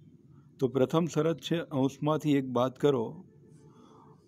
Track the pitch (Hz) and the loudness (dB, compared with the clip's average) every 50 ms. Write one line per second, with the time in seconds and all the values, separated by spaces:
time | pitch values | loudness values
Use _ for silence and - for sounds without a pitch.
0 | - - - - - - - - - - - - 139 123 117 135 127 127 - 160 | -20 -20 -20 -20 -20 -20 -20 -20 -20 -20 -8 -4 -4 -2 2 2 0 2 2 0
1 | 175 156 - 156 151 160 165 139 - - 160 170 156 - - 135 131 135 135 - | 0 0 -2 0 0 0 -2 -4 -4 -4 -4 -4 -4 -4 -2 0 0 0 -2 -2
2 | 147 147 156 151 151 151 143 143 135 131 123 120 123 131 131 - - 147 139 123 | -2 0 0 0 2 2 2 2 0 0 0 0 0 0 -2 2 2 2 2 2
3 | 110 120 156 - - - - - - - - - - - - - - - - - | -2 -6 -8 -14 -20 -20 -20 -20 -20 -20 -20 -20 -20 -20 -20 -20 -20 -20 -20 -20
4 | - - - - _ | -20 -20 -20 -20 _